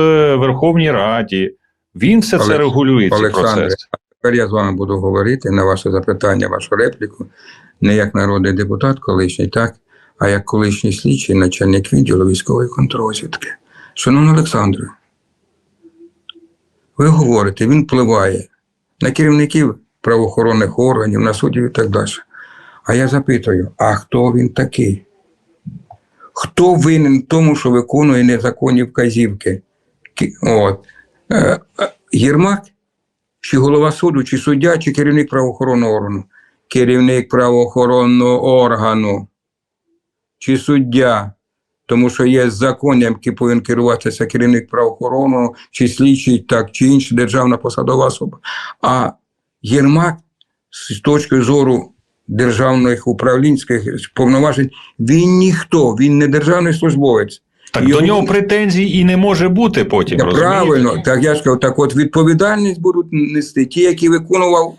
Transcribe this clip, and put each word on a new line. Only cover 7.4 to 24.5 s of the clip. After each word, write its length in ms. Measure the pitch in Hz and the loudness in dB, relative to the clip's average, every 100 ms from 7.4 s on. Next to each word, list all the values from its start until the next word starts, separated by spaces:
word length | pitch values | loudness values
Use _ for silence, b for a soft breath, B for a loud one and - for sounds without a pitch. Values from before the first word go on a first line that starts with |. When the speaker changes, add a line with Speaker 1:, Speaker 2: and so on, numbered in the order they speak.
| B B B B | B B B B
Speaker 2:
не 140 | 101 107 | 0 0
як 200 | 104 101 | 0 -2
народний 380 | 101 98 98 | -2 0 0
депутат 460 | 98 101 101 135 135 | -2 -4 -2 -2 -2
колишній, 480 | - 92 92 - 92 | -2 -2 -2 -2 -4
так, 280 | 117 113 - b b b _ | -2 -4 -6 b b b _
а 80 | 101 | -2
як 180 | 101 - | -2 -2
колишній 480 | 107 107 104 107 | -2 0 -2 -4
слідчий, 420 | 101 135 139 - 95 | -4 -2 -2 0 0
начальник 580 | 90 - 95 98 98 | 0 0 0 0 0
відділу 340 | - - 92 95 | 0 2 2 0
військової 420 | 92 - 120 123 | -2 -2 -2 -2
контррозвідки. 800 | - 131 117 110 107 - - - - B B B | -2 -2 -2 -6 -6 -10 -12 -14 -16 B B B
Шановний 400 | - 123 139 151 | -6 0 2 4
Олександре, 540 | 156 156 113 101 95 - - _ _ _ _ _ _ _ _ 339 330 339 _ - - _ _ _ _ _ - | 2 0 -2 -2 -2 -8 -16 _ _ _ _ _ _ _ _ -20 _ -20 _ -20 -20 _ _ _ _ _ -2
ви 100 | 151 | 2
говорите, 600 | 160 131 113 98 98 113 | 2 2 2 0 -2 0
він 160 | 151 | 0
впливає 640 | 143 127 117 107 98 92 - _ _ _ _ _ | 2 0 0 0 0 -2 -8 _ _ _ _ _
на 100 | 127 | -4
керівників 640 | 135 156 147 147 160 131 104 _ _ | 0 2 2 2 0 0 -2 _ _
правоохоронних 800 | - 113 107 - 113 110 98 - | -2 0 0 0 0 2 0 0
органів, 400 | 127 117 107 104 | 0 0 0 0
на 140 | 110 | 0
суддів 320 | 104 - 123 120 | 0 -2 -2 -4
і 40 | |
так 200 | - 110 | -2 -2
далі. 200 | 104 104 - - B B B B B | -2 -4 -8 -18 B B B B B
А 100 | - | -4
я 140 | 120 131 | -2 0
запитую, 640 | 139 135 120 117 92 92 - | -2 0 -2 0 -2 -2 -2
а 180 | 110 104 | -2 -2
хто 360 | - 120 123 | -2 -2 0
він 160 | 123 | 0
такий? 560 | 123 | -2